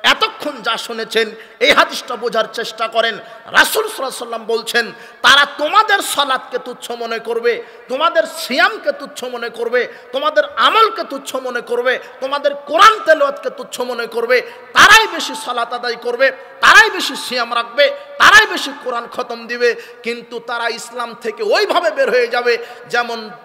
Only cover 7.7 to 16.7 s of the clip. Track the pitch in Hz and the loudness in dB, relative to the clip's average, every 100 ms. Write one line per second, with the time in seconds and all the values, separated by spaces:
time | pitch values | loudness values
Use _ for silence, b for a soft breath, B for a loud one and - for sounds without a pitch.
7.7 | B - 262 320 330 311 - - 262 370 | B -8 0 2 2 0 -2 -4 2 2
8.7 | 440 302 285 277 - 254 240 233 - 233 | 2 -4 -4 -8 -10 -10 -8 -8 -6 -2
9.7 | 247 233 B B 262 294 302 294 - 247 | 0 -2 B B -2 0 0 0 2 2
10.7 | 403 427 - 330 277 - 262 254 240 233 | 6 2 2 -8 -8 -8 -8 -6 -6 -4
11.7 | 240 247 240 B B 262 285 294 285 - | -2 0 0 B B -6 -2 -2 -4 -4
12.7 | 311 415 427 311 311 285 277 262 - 254 | 6 6 6 4 4 4 -2 -8 -10 -14
13.7 | - 247 240 233 226 226 247 - B - | -8 -6 -4 -4 -4 2 2 2 B -2
14.7 | - 349 427 427 339 - 269 - 247 233 | 6 8 8 4 -4 -8 -8 -6 -4 -4
15.7 | 240 240 233 240 240 269 262 - - 247 | -4 -4 -4 -4 2 2 0 -16 0 6